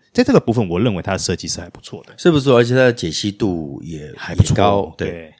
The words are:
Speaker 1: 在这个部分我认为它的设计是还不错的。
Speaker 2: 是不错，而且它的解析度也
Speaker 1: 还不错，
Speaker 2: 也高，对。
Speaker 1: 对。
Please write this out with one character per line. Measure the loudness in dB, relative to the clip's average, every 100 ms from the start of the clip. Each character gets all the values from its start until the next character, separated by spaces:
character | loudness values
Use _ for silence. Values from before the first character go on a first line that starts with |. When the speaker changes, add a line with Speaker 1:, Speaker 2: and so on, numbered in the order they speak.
| _
Speaker 1:
在 | -2
这 | 2
个 | 2
部 | 2
分 | 0 -2
我 | 0
认 | 0
为 | -2
它 | -4
的 | -4
设 | -4
计 | -6 -8
是 | -10
还 | -12
不 | -18
错 | -18 -18 -18
的。 | -2
Speaker 2:
是 | 2
不 | 2
错， | 4 4
而 |
且 | 4
它 | 4
的 | 2
解 | 2 -4
析 | -4 -6
度 | -2 -2 -2 -6 -12
也 | -12 -14 -14 -14
Speaker 1:
还 | -2
不 | 2
错， | 4
Speaker 2:
也 | 4
高， | 4 2 -2 -6
对。 | -8
Speaker 1:
对。 | -10 -16